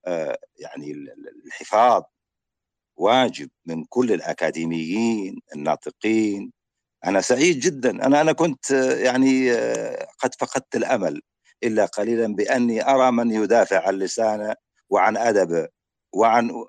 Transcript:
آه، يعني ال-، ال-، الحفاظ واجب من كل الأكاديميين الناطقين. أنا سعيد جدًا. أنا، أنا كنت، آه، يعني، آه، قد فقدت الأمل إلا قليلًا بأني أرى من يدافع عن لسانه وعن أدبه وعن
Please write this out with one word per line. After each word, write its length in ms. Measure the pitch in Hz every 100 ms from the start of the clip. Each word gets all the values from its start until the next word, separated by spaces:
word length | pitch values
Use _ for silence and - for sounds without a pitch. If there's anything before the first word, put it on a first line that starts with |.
| 90
آه، 320 | 85 73 60 - _
يعني 320 | 71 69 73
ال-، 180 | 73 69
ال-، 320 | - - - -
الحفاظ 560 | - - 107 123 101 - _ _ _ _ _ _ _ _ -
واجب 540 | 95 127 123 - 67 _ 82
من 180 | 80
كل 280 | - 135 127
الأكاديميين 1300 | 90 82 82 80 78 82 82 80 101 117 110 95 - _ 73
الناطقين. 960 | 73 76 76 _ 107 110 107 101 - _ _ _ _ _ 104
أنا 140 | 98
سعيد 400 | - 123 170 147
جدًا. 300 | 156 139 120
أنا، 300 | 92 131 143
أنا 120 | 156
كنت، 400 | 151 165 135 -
آه، 220 | 135 131
يعني، 580 | 131 127 123 135 131 127
آه، 560 | 117 117 113 113 - - _
قد 140 | 127
فقدت 420 | - 123 131 - 117
الأمل 460 | 123 127 87 73 _ _ _ _
إلا 220 | 120 107 98
قليلًا 480 | - 104 117 113
بأني 560 | 101 104 131 120 113 139
أرى 200 | 135 127
من 180 | 117 117
يدافع 540 | 110 101 113 98 95 92
عن 60 |
لسانه 600 | 98 95 - 110 107 107 110 _ _ _
وعن 260 | 104 107 107
أدبه 520 | 117 101 87 85 78 _ _ _ _
وعن 380 | 92 113 117 117 113